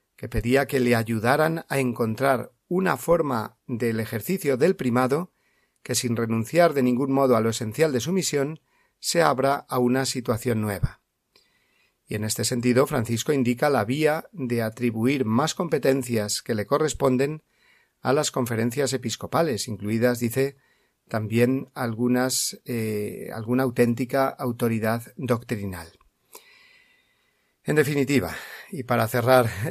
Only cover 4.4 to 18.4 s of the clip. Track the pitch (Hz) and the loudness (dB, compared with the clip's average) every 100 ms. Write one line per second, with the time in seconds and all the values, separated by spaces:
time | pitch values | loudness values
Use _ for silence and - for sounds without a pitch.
4.4 | 139 127 139 190 127 120 127 143 180 _ | 0 2 2 2 0 2 2 0 -2 _
5.4 | _ _ _ _ - 113 123 117 117 110 | _ _ _ _ -6 -4 -2 -2 0 -2
6.4 | 110 160 170 143 127 123 139 135 135 117 | 0 4 4 4 2 2 0 2 4 4
7.4 | 113 113 107 107 160 127 127 190 - 143 | 2 -2 -6 0 0 2 -2 -2 -2 -2
8.4 | 139 160 _ _ _ _ - 170 156 127 | -4 -6 _ _ _ _ -2 2 2 2
9.4 | 135 139 - 131 123 127 131 131 117 110 | 0 0 -2 0 2 2 0 -4 -4 -4
10.4 | 117 107 107 98 - - _ _ _ _ | -2 -2 -2 -2 -4 -6 _ _ _ _
11.4 | _ _ _ _ _ _ _ 107 107 - | _ _ _ _ _ _ _ -6 -4 -4
12.4 | 117 123 123 120 147 143 110 117 - 147 | -2 0 2 4 4 0 -2 -2 0 0
13.4 | 123 120 151 135 104 139 151 156 - 180 | 2 2 2 2 0 0 0 0 -6 -10
14.4 | 127 117 113 110 120 110 117 143 110 113 | -4 -2 -2 -2 -4 0 0 2 2 2
15.4 | 156 - 170 147 135 135 120 117 104 - | 0 -2 -2 2 2 2 0 -2 -2 -4
16.4 | - 110 104 147 156 - 139 127 139 156 | -4 -4 0 0 0 0 2 2 0 -4
17.4 | - _ _ _ _ _ 120 143 147 - | -14 _ _ _ _ _ 0 0 0 -2